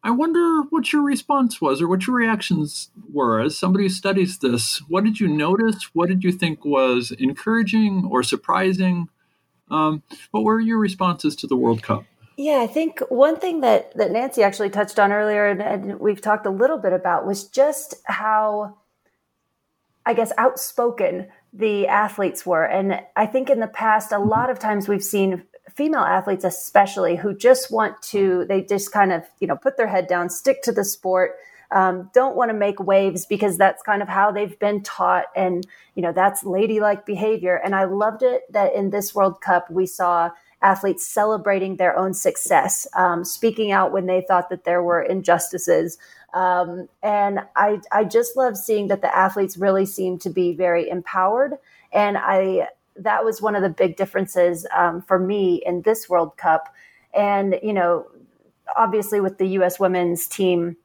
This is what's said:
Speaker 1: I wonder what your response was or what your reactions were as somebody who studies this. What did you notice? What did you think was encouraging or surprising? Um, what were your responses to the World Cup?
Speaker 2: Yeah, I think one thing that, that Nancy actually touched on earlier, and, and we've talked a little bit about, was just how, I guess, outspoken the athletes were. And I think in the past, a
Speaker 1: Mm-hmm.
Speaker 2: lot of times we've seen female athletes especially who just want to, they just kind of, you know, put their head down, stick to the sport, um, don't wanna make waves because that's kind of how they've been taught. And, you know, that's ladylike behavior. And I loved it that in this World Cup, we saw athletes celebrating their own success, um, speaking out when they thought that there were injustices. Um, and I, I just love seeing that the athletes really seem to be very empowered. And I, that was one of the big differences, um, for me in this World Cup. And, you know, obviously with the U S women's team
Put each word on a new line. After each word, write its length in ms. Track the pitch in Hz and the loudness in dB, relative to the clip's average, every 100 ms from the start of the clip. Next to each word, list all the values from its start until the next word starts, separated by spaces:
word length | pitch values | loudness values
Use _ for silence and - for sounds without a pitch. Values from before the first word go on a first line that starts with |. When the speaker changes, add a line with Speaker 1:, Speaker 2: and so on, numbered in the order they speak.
Speaker 1:
I 100 | - | 0
wonder 500 | 247 320 330 339 320 285 | 0 2 2 2 0 0
what 220 | 320 247 | -2 0
your 100 | 302 | 0
response 580 | 285 269 - 285 254 - | 0 -2 0 2 2 0
was 220 | 151 139 | -2 0
or 60 | 170 | 0
what 180 | 185 185 | 0 0
your 100 | 247 | 0
reactions 720 | 226 220 - 165 147 - - - - | 2 0 0 -2 -2 -8 -14 -18 -8
were 280 | 143 123 110 | -2 0 2
as 180 | 127 151 | 0 -2
somebody 260 | 185 190 | 0 2
who 60 | 196 | 0
studies 480 | 185 196 196 185 - | -2 -2 0 0 0
this. 400 | - 120 113 - 143 | -2 0 -2 -6 -4
What 160 | 175 | 0
did 160 | 214 214 | 0 0
you 80 | 190 | 0
notice? 640 | 151 151 196 226 214 - | 0 2 2 2 -2 -4
What 160 | 165 175 | -2 0
did 160 | 185 | 2
you 80 | 180 | 0
think 320 | 180 170 151 | 0 -2 -4
was 460 | 147 139 131 123 120 123 | -2 2 4 2 -2 -2
encouraging 920 | 131 143 - 226 214 220 214 190 185 | -2 -2 -2 0 2 2 2 2 0
or 120 | 127 | 0
surprising? 880 | 123 - - 180 190 185 185 180 170 _ _ _ _ _ _ | 0 -2 -2 0 2 2 0 0 -4 _ _ _ _ _ _
Um, 320 | 156 156 156 - - - | -2 0 -2 -8 -20 -8
what 120 | 214 | -2
were 160 | 220 220 | 0 2
your 200 | 226 226 | 2 2
responses 580 | 208 185 185 170 151 147 | 0 0 -2 0 -4 -4
to 100 | - | -2
the 100 | 127 | 0
World 260 | 123 113 | 2 0
Cup? 220 | - - - _ - - | -2 -6 -6 _ -20 -6
Speaker 2:
Yeah, 240 | 285 285 | 0 2
I 40 | 233 | 2
think 340 | 302 320 - - | 0 -2 -4 -4
one 260 | 247 285 320 | 2 2 2
thing 240 | 370 330 | -4 -2
that, 340 | 254 208 - - | 2 2 0 -4
that 140 | 208 | -2
Nancy 320 | 214 262 262 | -2 -4 0
actually 280 | 202 196 202 | 0 0 -4
touched 280 | 196 202 - | -2 -2 2
on 140 | 202 | 2
earlier, 340 | 208 214 208 208 | 2 0 2 0
and, 140 | 190 | 0
and 400 | 208 208 196 202 | -4 -4 -6 -4
we've 200 | 208 202 | -2 -2
talked 240 | - 214 214 | 0 0 0
a 40 | |
little 280 | 190 247 311 | 0 0 2
bit 160 | 202 | 0
about, 320 | 180 185 170 - | 0 0 -2 -2
was 180 | 196 | -6
just 520 | - - 285 294 - - - | -6 0 0 0 -10 -16 -8
how, 720 | 196 214 214 214 208 208 202 _ _ _ _ _ _ _ _ _ _ _ _ - | -6 0 0 0 -2 -6 -12 _ _ _ _ _ _ _ _ _ _ _ _ -2
I 80 | |
guess, 180 | 233 220 - | 0 0 2
outspoken 920 | 240 254 - - 240 233 185 180 190 _ _ | 2 0 -8 -2 -2 0 -2 -2 -10 _ _
the 340 | 202 214 208 202 | -4 -2 0 2
athletes 600 | 202 208 196 196 - - | 2 0 -2 -4 -4 -2
were. 180 | 170 | 0
And 380 | 160 190 196 190 - - | 2 0 0 -2 -4 -2
I 100 | 214 | 0
think 240 | 262 262 | 0 0
in 100 | 262 | 0
the 60 | 220 | -2
past, 460 | - 220 214 214 | -4 0 0 0
a 20 | |
Speaker 1:
Mm-hmm. 140 | 208 202 | -2 0
Speaker 2:
lot 180 | 214 254 | 0 0
of 100 | 254 | -2
times 300 | 214 208 202 | -2 -4 -2
we've 160 | 202 | -4
seen 380 | 202 208 190 180 - _ - - | -2 0 0 -2 -8 _ -20 -4
female 240 | 302 302 | -2 0
athletes 420 | 185 185 190 190 | 2 0 0 -2
especially 720 | 190 180 - 208 196 202 175 | -4 -6 2 4 4 2 0
who 180 | 170 208 | 0 -2
just 380 | 196 240 254 - | 0 4 4 4
want 320 | 220 214 - | 0 0 -2
to, 420 | - 208 196 180 180 | -6 0 2 2 0
they 140 | 196 | -2
just 300 | 190 202 196 | 0 -2 0
kind 220 | 214 196 | 4 4
of, 100 | 170 - _ | 4 -4 _
you 80 | 160 | -4
know, 80 | |
put 220 | - 269 - | 0 -2 0
their 100 | 220 | 0
head 220 | 190 180 | 0 0
down, 200 | 175 175 | -2 -2
stick 340 | - - 262 | -2 0 0
to 100 | - | 0
the 120 | 208 | 0
sport, 520 | 196 - 185 185 180 - - - _ | -2 -4 -2 2 0 -2 -20 -20 _
um, 400 | 196 185 180 185 | 2 2 0 2
don't 220 | 247 269 | 2 4
wanna 180 | 254 240 | 0 0
make 280 | 214 202 202 | 0 -2 -2
waves 440 | 190 196 196 180 | 2 4 4 -2
because 320 | - 202 202 175 | -4 -2 -2 2
that's 240 | 196 - | 2 2
kind 180 | - 202 | -2 -2
of 60 | 196 | -2
how 240 | 190 208 | 0 0
they've 260 | 202 208 - | 0 -6 -4
been 240 | 208 208 | -2 -2
taught. 440 | 202 - 185 185 - - | -6 -4 0 0 -2 -2
And, 280 | 185 180 185 - _ | -2 -2 -8 -18 _
you 80 | - | -6
know, 80 | 170 | -4
that's 340 | 170 196 196 | 2 2 0
ladylike 640 | 202 185 220 214 208 202 - | -4 -2 0 2 2 0 -4
behavior. 480 | 196 214 214 180 | -4 -2 0 0
And 220 | 180 190 196 | -2 0 0
I 80 | |
loved 400 | 190 196 214 220 | 0 0 -2 0
it 280 | 254 254 - | 0 0 -2
that 220 | 208 196 | 0 0
in 160 | - 196 | 0 -2
this 240 | 202 208 | -2 -4
World 260 | 208 196 - | 0 0 0
Cup, 300 | - 180 - | 0 0 0
we 160 | 170 185 | -2 -2
saw 440 | - 180 175 170 - _ _ | 0 0 2 0 -4 _ _
athletes 460 | 196 190 196 185 - | 2 2 0 -4 -4
celebrating 680 | - 214 214 208 196 190 190 | 0 0 0 0 0 -2 0
their 200 | 180 - | 0 2
own 180 | 190 | -2
success, 760 | 185 190 - - 175 - - - - | 0 -2 -2 0 2 2 -2 -6 0
um, 280 | 185 170 | 2 0
speaking 460 | 185 - 226 220 214 | -6 -2 -2 0 0
out 220 | 196 190 | 2 2
when 140 | 196 180 | 0 0
they 160 | 185 180 | -2 2
thought 240 | 185 175 | 0 0
that 140 | 180 | -6
there 180 | - 175 | -2 0
were 180 | 175 170 | 2 0
injustices. 960 | - 190 190 170 - 180 - 160 165 - - - _ | 0 -2 2 0 0 -6 0 0 0 -8 -20 -20 _
Um, 540 | 277 185 180 175 175 226 _ | -2 0 0 -2 -6 -14 _
and 400 | 208 208 202 202 - | -2 0 0 -2 -4
I, 260 | - 208 208 - | 0 2 0 -2
I 120 | 208 | 0
just 320 | 214 226 233 254 | 2 0 0 0
love 200 | 254 196 | -2 -2
seeing 320 | - 214 202 | -2 -2 0
that 140 | 196 | -2
the 140 | 196 - | 0 2
athletes 400 | 190 202 190 175 | 2 2 -4 0
really 300 | 196 190 190 | 0 2 0
seem 320 | - 185 180 | -2 -4 -4
to 120 | 190 | -6
be 220 | 165 175 | -2 -2
very 380 | 165 180 170 - | 0 0 0 0
empowered. 640 | 180 170 190 185 226 277 277 _ _ _ | -6 -4 0 0 2 0 -2 _ _ _
And 260 | - 208 202 | 0 2 0
I, 500 | - 190 190 185 - - _ - | 0 2 2 0 -2 -8 _ -8
that 280 | 190 190 | -2 0
was 160 | - - | 0 -2
one 140 | 214 208 | -2 0
of 60 | |
the 80 | 185 | -2
big 260 | 160 185 165 | 0 0 0
differences, 680 | 190 185 190 - 175 170 175 - | -4 -2 -4 2 2 0 -4 0
um, 240 | 175 170 | 0 0
for 180 | 190 190 | -2 0
me 440 | 185 208 190 175 | 0 0 0 0
in 180 | 180 180 | -2 -2
this 260 | 170 220 - | 0 -2 0
World 280 | 180 165 - | 0 0 -2
Cup. 380 | 175 160 - _ - _ _ | 0 0 -2 _ -20 _ _
And, 440 | 190 202 202 196 185 | -2 0 0 0 -2
you 100 | 214 | -2
know, 340 | 202 175 170 - - _ _ _ _ - - | 0 2 0 -2 -20 _ _ _ _ -6 0
obviously 440 | 220 214 208 214 | 0 0 -2 -2
with 180 | 190 190 | -2 -2
the 80 | 190 | -2
U 160 | 190 | 2
S 180 | 185 180 | 0 2
women's 460 | 190 185 175 170 - | 0 2 0 -2 -6
team 480 | - 190 175 170 175 | -2 0 2 -2 -8